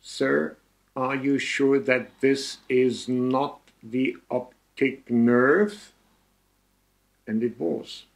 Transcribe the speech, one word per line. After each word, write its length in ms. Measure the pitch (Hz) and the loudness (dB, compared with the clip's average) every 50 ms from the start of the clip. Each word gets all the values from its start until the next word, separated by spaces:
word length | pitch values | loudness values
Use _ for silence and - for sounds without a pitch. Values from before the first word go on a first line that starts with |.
Sir, 560 | _ - - - 139 135 139 147 156 156 - _ _ _ _ _ _ _ _ | _ -16 -6 -4 -2 0 2 0 0 -2 -8 _ _ _ _ _ _ _ _
are 200 | - 131 127 135 | -6 -4 -4 -4
you 220 | 135 131 139 139 135 | -2 -2 0 -2 0
sure 400 | 131 - - - 139 135 139 139 | -2 -4 -2 0 2 2 2 2
that 420 | 131 - 127 127 113 - - _ | 2 2 0 0 0 -6 -12 _
this 380 | - 135 135 135 - - - - _ _ | 2 2 2 2 -2 -10 -12 -14 _ _
is 400 | 131 127 127 127 117 110 - - | 2 2 2 2 0 -2 -6 -4
not 520 | 127 127 123 127 127 131 139 143 - - _ _ _ _ | -2 0 0 0 0 0 -2 -2 -6 -12 _ _ _ _
the 340 | - 117 110 127 131 131 - - _ _ | -20 -8 -4 -2 -2 -2 -4 -6 _ _
optic 800 | - 127 123 - _ _ _ _ _ - 135 135 131 - - _ | -6 -6 -6 -6 _ _ _ _ _ -2 -2 -2 -2 -4 -8 _
nerve? 800 | 120 120 117 120 120 120 127 135 151 185 214 208 - - - - _ _ _ _ _ _ _ _ _ _ _ _ _ _ _ _ _ _ _ _ _ _ _ _ _ _ _ | 0 2 4 4 4 4 4 4 4 4 2 0 -2 -10 -20 -20 _ _ _ _ _ _ _ _ _ _ _ _ _ _ _ _ _ _ _ _ _ _ _ _ _ _ _
And 160 | - 110 110 | -6 -4 -2
it 160 | 117 120 110 - | -2 -2 -4 -2
was. 460 | 147 170 151 123 - - - - - _ _ | -4 -4 -4 -4 -6 -10 -18 -20 -20 _ _